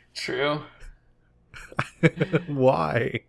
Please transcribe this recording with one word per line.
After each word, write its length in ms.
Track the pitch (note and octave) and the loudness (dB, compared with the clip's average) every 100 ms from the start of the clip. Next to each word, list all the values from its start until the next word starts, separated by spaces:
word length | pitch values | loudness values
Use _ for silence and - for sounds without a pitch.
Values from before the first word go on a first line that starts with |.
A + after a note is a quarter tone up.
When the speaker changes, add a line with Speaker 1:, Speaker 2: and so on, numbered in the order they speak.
| _ | _
Speaker 1:
True. 460 | - - B2+ C#3+ D3+ - - - - _ _ _ _ _ - - - - - | -12 -6 -2 0 -2 -6 -18 -20 -20 _ _ _ _ _ -20 -10 -8 -8 2
Speaker 2:
<laughs> 460 | E3 - D#3+ D#3+ - | 2 2 0 0 -2
Why? 760 | C#3+ C3 D3+ D#3 A#2+ C3 B2+ | 2 4 4 2 0 -2 -4